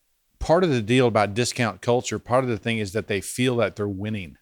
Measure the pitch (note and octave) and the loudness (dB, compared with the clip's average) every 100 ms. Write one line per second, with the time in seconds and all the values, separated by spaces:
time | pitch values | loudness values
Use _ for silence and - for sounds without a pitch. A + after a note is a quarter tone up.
0 | _ _ _ - - E3 F#3 B2+ G#2 B2+ | _ _ _ -8 2 2 4 2 2 4
1 | B2 A2 G2+ G2+ A#2+ - A#2 F#2 - A#2+ | 4 4 2 0 -4 0 -2 -2 0 0
2 | - G#2+ - B2 C3 G#2+ A#2 A2+ G#2 G#2 | 0 -6 0 0 0 -2 -2 -4 -2 -4
3 | G2 G2+ - - B2+ A#2+ G2+ - G#2 G2 | -2 -4 -4 -2 0 2 0 -2 -6 -4
4 | G#2 A2 E2+ C#2 | -6 -6 -8 -16